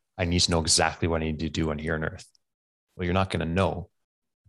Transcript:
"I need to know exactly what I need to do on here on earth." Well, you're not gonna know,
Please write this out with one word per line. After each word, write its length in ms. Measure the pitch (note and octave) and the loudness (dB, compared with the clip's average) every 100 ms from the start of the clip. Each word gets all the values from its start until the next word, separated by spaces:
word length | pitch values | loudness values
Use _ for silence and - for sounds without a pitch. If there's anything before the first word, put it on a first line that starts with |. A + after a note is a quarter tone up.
| _ - | _ -4
"I 80 | F2 | 0
need 160 | F2 | 2
to 100 | - | 4
know 80 | E2+ | 2
exactly 460 | D#2+ - D#2+ - E2+ | 2 2 2 2 0
what 140 | E2 | 0
I 40 | D#2+ | 0
need 140 | D2+ | -2
to 100 | D#2 | -4
do 220 | E2+ D#2+ | -2 -2
on 80 | D2 | -2
here 160 | D#2 D#2 | -4 -4
on 80 | D#2 | -4
earth." 220 | - - _ _ _ _ _ _ - | -8 -16 _ _ _ _ _ _ -6
Well, 100 | F2+ | -2
you're 80 | |
not 160 | F#2 F#2+ | 0 0
gonna 140 | F2+ D#2+ | 0 -2
know, 440 | F2 F2+ E2+ F2 _ _ _ _ _ | 2 2 0 -8 _ _ _ _ _